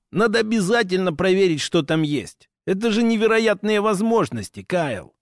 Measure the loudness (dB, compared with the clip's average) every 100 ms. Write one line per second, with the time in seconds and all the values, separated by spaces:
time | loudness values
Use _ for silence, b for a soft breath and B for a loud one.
0 | _ 0 0 0 0 0 2 0 0 -2
1 | -2 0 2 2 2 0 -2 -2 0 0
2 | 0 -2 -6 -14 _ _ -6 -2 0 0
3 | 2 2 2 2 2 0 0 0 0 0
4 | 0 0 0 -4 -10 -12 -6 -4 -2 -6
5 | -10 _